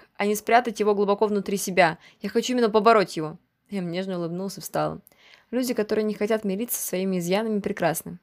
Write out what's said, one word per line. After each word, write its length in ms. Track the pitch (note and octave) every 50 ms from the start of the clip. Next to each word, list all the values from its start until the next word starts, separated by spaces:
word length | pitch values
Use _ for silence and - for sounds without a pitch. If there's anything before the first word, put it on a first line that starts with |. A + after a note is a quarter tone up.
| - _ _
а 100 | - G3+
не 100 | G#3 G#3
спрятать 420 | G3+ - - A3+ A#3+ A#3+ A#3+ G3+ -
его 160 | G#3 G#3+ G#3
глубоко 320 | G3 G3+ G3 G3+ G3+ A3
внутри 300 | G#3 G#3 G3+ F#3+ - G3
себя. 420 | F#3 - G3+ F3+ F#3 F3+ D#3+ E3 - - - _ _
Я 80 | - G3
хочу 240 | - A#3 A#3 -
именно 180 | B3 B3 A#3 G#3+
побороть 460 | G#3+ A3 G3+ A#3 A3+ G#3+ F#3 - -
его». 220 | E3+ D#3 D#3 E3 - _ _ _ _ _ _
М 200 | G3+ G3 F3+ E3+
нежно 280 | E3+ F#3 F#3+ G3 F#3 F3
улыбнулся 420 | E3+ E3 E3+ F3+ G3 G3 - -
и 20 |
встала. 380 | - - - D#3 D3+ D#3 D#3+ E3 - - _ _ _ - - _ _ _
Люди, 240 | A3+ B3+ B3+ A#3 A#3+
которые 300 | A3 G#3 G#3+ A3 G#3+ G#3+
не 100 | G#3+ G#3
хотят 300 | - G#3 G#3+ A3+ G#3+ G#3+
мириться 340 | G3 F#3 G3+ A#3+ A#3 - -
со 80 | - -
своими 300 | F#3+ F3+ F#3+ F#3+ F#3 F3+
изъянами, 420 | E3+ F3 F#3 G#3 A#3 A3 G#3+ G3+
прекрасны. 580 | G3 G3+ G3 - F3+ D#3+ D#3+ - - - E3+ -